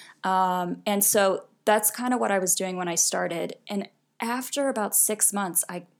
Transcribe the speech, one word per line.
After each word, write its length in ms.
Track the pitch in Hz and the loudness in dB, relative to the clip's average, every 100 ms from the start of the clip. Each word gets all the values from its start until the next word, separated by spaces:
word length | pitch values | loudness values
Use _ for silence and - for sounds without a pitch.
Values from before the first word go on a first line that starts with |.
| - - 190 | -20 -6 0
Um, 560 | 190 185 180 180 180 - | 2 2 0 -2 -4 -2
and 200 | 202 202 | 0 2
so 400 | 214 190 185 - _ | 4 4 2 -4 _
that's 260 | - 214 214 | 2 4 2
kind 240 | - 247 | -2 0
of 60 | 247 | 0
what 120 | 220 | 0
I 80 | 196 | 0
was 140 | 180 | 2
doing 220 | - 185 180 | 0 -2 -4
when 140 | 175 | -2
I 60 | 170 | 0
started. 600 | - 175 180 170 175 - - | 0 0 -4 -4 -6 -8 -8
And 180 | 202 - _ _ - | -6 -8 _ _ -8
after 480 | 226 247 254 285 277 | -4 -4 -4 -2 -2
about 260 | 226 196 - | -2 -2 0
six 380 | - 214 - | 0 2 0
months, 320 | 202 190 170 - | 0 -2 -2 -4
I 160 | 180 175 | -8 -14